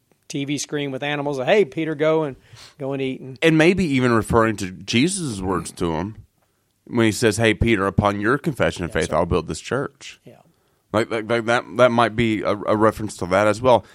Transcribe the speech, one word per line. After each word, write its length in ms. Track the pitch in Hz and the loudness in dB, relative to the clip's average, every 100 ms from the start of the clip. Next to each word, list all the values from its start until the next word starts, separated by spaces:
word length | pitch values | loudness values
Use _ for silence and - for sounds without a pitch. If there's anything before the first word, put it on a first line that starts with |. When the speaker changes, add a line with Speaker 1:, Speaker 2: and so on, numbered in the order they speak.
| _ _ - | _ _ -12
Speaker 1:
T 160 | 147 | -8
V 140 | 139 143 | -6 -6
screen 320 | - 147 143 | -6 -6 -6
with 120 | 131 | -6
animals. 340 | 143 147 143 139 | -6 -4 -4 -4
Hey, 260 | 127 214 | 2 2
Peter, 300 | 196 165 160 | 2 -2 -6
go 300 | 147 156 160 | -2 0 0
and, 100 | 151 127 _ - - - | -2 -8 _ -20 -20 -10
go 140 | 135 | -8
and 80 | 139 | -6
eat." 200 | 131 131 | -6 -8
And 180 | 131 127 | -12 -2
Speaker 2:
And 140 | 165 160 | 2 4
maybe 280 | 160 190 | 4 4
even 260 | 175 131 123 | 2 2 2
referring 440 | 117 101 120 110 101 | 2 4 4 2 0
to 160 | 95 | -6
Jesus' 680 | 92 95 113 165 196 156 101 | -8 -2 0 0 0 -6 -4
words 300 | 92 90 78 | -4 -4 -4
to 220 | - 87 | -6 -4
him 220 | 78 98 107 - _ _ _ _ _ | -2 -6 -10 -20 _ _ _ _ _
when 220 | - 117 113 | -6 0 0
he 60 | |
says, 240 | 98 117 107 | 2 2 2
"Hey, 180 | 113 | 2
Peter, 320 | 101 117 104 98 | 2 2 2 2
upon 340 | 95 104 101 | 0 0 0
your 160 | 104 143 | 0 -2
confession 480 | - 135 85 - | -2 0 -2 -2
of 80 | 82 | -4
Speaker 1:
That's 140 | 85 82 | -2 0
Speaker 2:
faith, 60 | |
Speaker 1:
right. 60 | 78 | 0
Speaker 2:
I'll 60 | 87 | 0
build 200 | 87 82 | -2 -4
this 140 | 80 | -8
church." 600 | - 127 143 - - - | -6 -6 -6 -12 -20 -20
Speaker 1:
Yeah. 160 | - - _ _ _ _ _ | -20 -20 _ _ _ _ _
Speaker 2:
Like, 180 | 107 113 | -4 -2
like, 200 | 110 107 | -4 -2
like 140 | 117 | -2
that, 200 | 110 120 - 101 | 0 -2 -2 2
that 140 | 123 | 4
might 240 | 117 113 110 | 4 2 2
be 260 | 113 107 | 0 0
a, 80 | - | -2
a 260 | 104 87 107 | -2 0 2
reference 400 | 110 - 104 - | 2 2 -6 -8
to 80 | 90 | 0
that 200 | 95 107 | 2 2
as 160 | 104 | 2
well. 220 | 127 113 - | 4 2 2